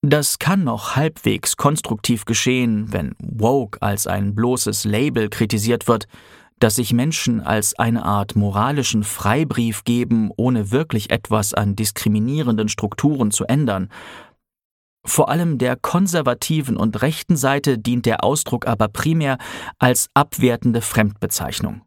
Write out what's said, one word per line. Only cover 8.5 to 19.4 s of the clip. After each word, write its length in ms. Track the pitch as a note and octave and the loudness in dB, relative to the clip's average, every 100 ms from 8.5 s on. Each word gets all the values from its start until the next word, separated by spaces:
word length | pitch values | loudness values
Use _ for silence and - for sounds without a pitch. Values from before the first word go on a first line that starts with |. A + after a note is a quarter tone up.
| G2+ A#2 C#3+ B2 A2 | 2 0 0 0 -2
Freibrief 840 | G#2 - G2+ B2 D#3 B2+ A#2 G#2 - | -2 -4 0 0 0 0 -2 -2 -2
geben, 440 | A#2+ A#2+ A#2 G#2+ - | 0 2 0 0 0
ohne 360 | B2 B2 G2 | 2 2 2
wirklich 380 | B2 D#3+ A2+ G2+ | 0 0 -2 -2
etwas 440 | A2 - G#2+ G#2+ | -4 0 0 0
an 220 | - G2+ G2 | 0 0 0
diskriminierenden 920 | G#2+ - - G#2 A2+ D3 B2+ A2 G#2+ | -2 -2 0 2 2 0 0 0 0
Strukturen 640 | - G#2 - D3 D3 A2 | -2 -6 0 0 2 0
zu 140 | - - | 0 0
ändern. 440 | E3 C3+ G2 G2 - - - - _ _ _ _ _ _ _ - | 0 2 0 -4 -10 -20 -20 -20 _ _ _ _ _ _ _ -4
Vor 240 | - - | 0 2
allem 280 | D#3+ E3+ C#3 | 2 0 0
der 200 | B2 B2 | 0 -2
konservativen 960 | - F3 F#3+ E3+ C3 A#2+ - D#3 C3+ A2 | 0 2 2 2 0 -2 0 -2 0 0
und 260 | A2 A2 | 0 0
rechten 360 | C3+ D#3 - D#3+ | -2 -2 0 2
Seite 400 | C3+ C#3 C#3 A#2+ | 2 2 2 0
dient 280 | G#2+ B2 A#2 | 0 0 0
der 200 | G#2+ G#2 | 2 0
Ausdruck 420 | D3 - B2 - | 0 -2 -2 -2
aber 220 | A2 G#2+ | 0 0
primär 480 | - D3+ E3 D3 B2+ | 0 0 0 0 -2